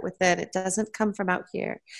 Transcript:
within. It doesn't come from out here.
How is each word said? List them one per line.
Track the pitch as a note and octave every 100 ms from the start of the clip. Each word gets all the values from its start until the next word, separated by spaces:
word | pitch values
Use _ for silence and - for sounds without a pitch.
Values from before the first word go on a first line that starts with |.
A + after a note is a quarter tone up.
within. | F#3 - F#3 F3
It | -
doesn't | F#3 F#3+ F#3 G#3+
come | - G#3+
from | G3+ F#3
out | F3+ -
here. | - - - _ -